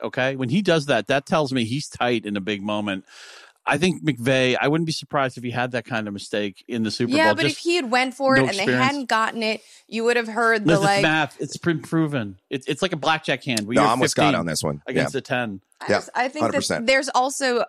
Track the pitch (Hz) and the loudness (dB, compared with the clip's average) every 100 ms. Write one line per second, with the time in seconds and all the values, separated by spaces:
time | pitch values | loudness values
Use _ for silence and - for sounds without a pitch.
0 | 117 - 131 135 127 170 185 165 143 117 | -8 -2 -2 0 -2 0 2 2 4 0
1 | - 139 - 170 139 131 110 139 - - | 2 0 2 0 2 0 -2 -4 -6 -2
2 | 123 120 104 104 95 104 104 104 104 95 | 0 0 -2 -4 -4 -4 -4 -4 -4 -6
3 | - - - - - _ - 143 185 - | -8 -20 -20 -20 -20 _ -2 2 2 0
4 | 151 123 117 131 127 117 131 160 160 - | -2 -2 2 2 2 2 2 0 0 -6
5 | 143 147 131 123 123 123 123 123 - 117 | -4 -2 -2 -4 -6 -4 -2 -4 -4 -6
6 | 104 101 - 104 104 - - 117 107 - | -4 -8 -6 -4 -4 -6 -8 -2 -2 0
7 | 120 285 320 311 311 294 339 349 254 247 | 0 2 2 2 0 -2 -2 -2 0 0
8 | 262 247 269 262 135 196 190 - 262 285 | 0 0 2 4 2 0 0 2 2 0
9 | 247 220 220 233 220 214 - - - 220 | 0 0 0 -2 -2 -4 -8 -20 -10 -2
10 | 226 240 226 220 226 226 208 196 196 202 | 2 2 0 0 2 4 4 4 4 4
11 | 160 156 143 - 147 - 170 165 - 165 | 4 2 0 -4 -10 -4 -2 -2 0 0
12 | 160 139 104 95 - 139 - 151 190 170 | 0 -2 -6 -10 -8 -8 -4 -2 -2 -2
13 | 135 156 - 135 - 113 104 123 107 123 | 0 0 0 -4 -2 -4 0 2 4 4
14 | 147 - 107 87 85 78 80 73 - 82 | 2 2 2 2 0 -2 -2 -4 -4 -2
15 | 73 127 - 123 117 98 _ - 165 104 | 0 -2 -4 -4 -4 -8 _ -10 0 0
16 | - - 254 302 113 277 - 175 226 269 | 0 -2 -2 0 0 0 -2 -2 2 2
17 | 269 247 262 269 269 240 | 2 0 0 0 -2 0